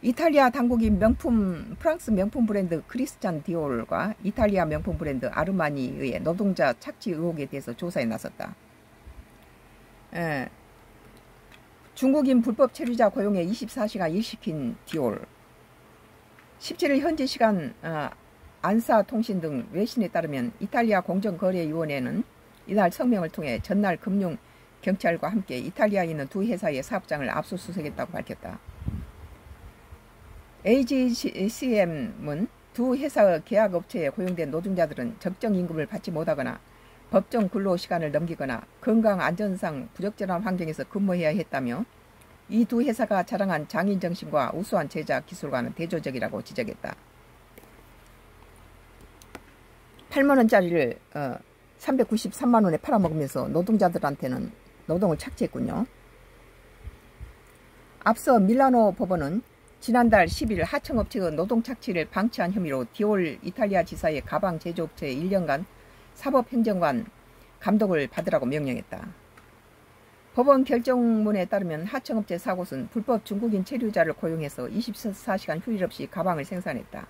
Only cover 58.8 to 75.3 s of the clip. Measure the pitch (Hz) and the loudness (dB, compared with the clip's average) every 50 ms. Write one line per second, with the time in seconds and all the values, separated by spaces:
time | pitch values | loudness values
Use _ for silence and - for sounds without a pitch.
58.8 | 226 208 180 - - 180 185 175 147 139 165 220 - - - _ _ - - - | 6 6 4 2 -2 0 0 0 0 0 -2 -2 -4 -6 -20 _ _ -20 -20 -12
59.8 | - - 226 247 240 233 214 202 175 160 - - 302 226 220 175 160 - - 285 | -2 2 4 6 6 8 8 6 6 6 2 -2 -2 -2 0 0 -2 0 -2 -4
60.8 | - - 311 226 202 - - 233 185 170 156 147 170 196 247 226 226 - 269 - | -4 -2 -2 -2 -2 0 -2 -2 -2 0 0 0 0 2 2 0 0 -2 -6 -8
61.8 | - - 185 170 156 - - - 196 233 - - 196 175 196 220 180 156 139 131 | -6 -4 -2 -2 -2 -2 -2 -2 -2 0 0 -2 -2 -2 0 -2 -2 -2 -2 -2
62.8 | 127 113 _ - 208 208 214 196 180 160 123 - - 165 180 - 220 208 196 185 | -4 -6 _ -2 0 2 2 2 2 0 -2 -6 -10 -10 -4 -2 -2 2 2 2
63.8 | 165 - - - - 170 156 139 - - - 156 - 190 170 156 - 175 170 175 | 2 0 -4 -2 -2 -2 -2 -2 -4 -2 -2 0 0 0 -2 -2 -6 -6 -4 -4
64.8 | 165 165 - - - 143 127 135 165 185 196 190 180 151 139 139 196 - - - | -4 -6 -6 -8 -6 -4 -4 -2 -2 0 0 0 2 2 0 -2 -2 -8 -14 -20
65.8 | - - - - - - - - - 285 269 262 240 - - 247 226 220 202 185 | -20 -20 -20 -20 -20 -20 -20 -8 -6 2 2 2 2 2 0 0 2 2 2 2
66.8 | 170 151 135 117 - - - - - - - - - - - - - 214 202 214 | 2 2 2 2 -2 -6 -12 -20 -20 -20 -20 -20 -20 -20 -20 -4 2 4 4 4
67.8 | 214 196 180 156 139 123 - - 165 - - 151 131 120 139 151 147 135 123 113 | 4 4 4 2 0 0 -2 -4 -4 0 0 0 0 2 0 0 0 -2 -2 -4
68.8 | - - - - - - - - - - - - - - - - _ - - - | -6 -10 -12 -12 -12 -14 -16 -18 -20 -20 -20 -20 -20 -20 -20 -20 _ -20 -20 -20
69.8 | - _ - - - - - - _ - - - 254 277 277 269 269 - 285 233 | -20 _ -20 -20 -20 -20 -20 -20 _ -8 0 2 6 8 8 6 6 4 2 0
70.8 | 233 - 254 247 240 233 226 220 214 214 208 202 180 180 - 202 196 175 160 151 | 2 2 2 4 4 4 4 4 4 2 2 2 0 0 0 -2 -2 -2 -4 -4
71.8 | 165 208 277 277 262 - 269 220 208 - 180 175 - 226 190 180 180 - - 131 | -6 -6 -6 -8 -6 -4 -4 -4 -2 -2 -6 -6 -4 -4 -4 -4 -4 -8 -6 -8
72.8 | 127 - - 233 214 - 247 220 - - 208 196 226 233 214 196 185 - - 240 | -8 -6 -6 -6 -2 0 0 -2 0 -4 -6 -4 -2 0 0 0 -2 -2 -4 -4
73.8 | 254 214 214 196 165 160 151 - - 170 165 160 156 143 - - 127 - - 190 | -4 -2 2 2 2 2 0 -2 -2 -4 -2 -2 -4 -6 -6 -8 -10 -6 -4 -4
74.8 | 240 - 202 - - 233 190 - - - | -4 -4 -8 -8 -8 -8 -8 -8 -4 -4